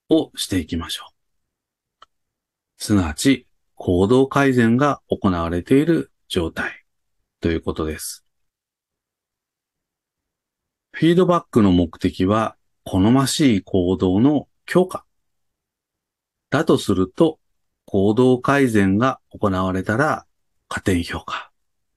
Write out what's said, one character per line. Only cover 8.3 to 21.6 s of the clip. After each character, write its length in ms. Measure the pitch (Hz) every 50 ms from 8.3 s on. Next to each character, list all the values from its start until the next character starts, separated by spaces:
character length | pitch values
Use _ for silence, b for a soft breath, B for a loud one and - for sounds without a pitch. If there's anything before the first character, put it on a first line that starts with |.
| _ _ _ _ _ _ _ _ _ _ _ _ _ _ _ _ _ _ _ _ _ _ _ _ _ _ _ _ _ _ _ _ _ _ _ _ _ _ _ _ _ _ _ _ _ _ _ _ _ _ _ _
フ 140 | _ - -
ィ 80 | 165 175
ー 20 |
ド 100 | 175 185
バ 160 | 165 175 170
ッ 40 | - _
ク 120 | - 120
の 100 | 104 98
目 260 | 90 87 87 80 - -
的 280 | - 92 - - 92
は 320 | 92 104 113 110 - - _ _ _ _ _ _
好 160 | - - 95
ま 280 | 92 107 123 135 135 127
し 300 | - - 160 135 110 95
い 40 |
行 340 | - - - 98 87 87 95
動 240 | 85 98 92 90 98
の 280 | 120 143 151 135 - - _ _ _
強 200 | - - 175 185
化。 200 | 185 - - - _ _ _ _ _ _ _ _ _ _ _ _ _ _ _ _ _ _ _ _ _ _ _ _ _ _ _ _ _
だ 160 | - 135 160
と 120 | - 165 120
す 160 | - - 101
る 160 | 90 95 92
と、 300 | - - 170 156 - - _ _ _ _ _ _ _ _ _ -
行 220 | - 101 95 104 107
動 240 | 113 127 127 127 123
改 320 | 127 - 139 143 139 123
善 300 | 110 107 98 95 95 104
が 200 | 120 135 - - _ _
行 160 | - - - 101
わ 260 | 95 92 92 92 92
れ 80 | 92
た 160 | 90 - 107 113
ら 300 | 147 156 127 - - _ _ _ _ _ _ _ _ _
加 120 | - -
点 220 | - - 92 87
評 200 | 85 - - 87
価。 280 | - - - - - - _ _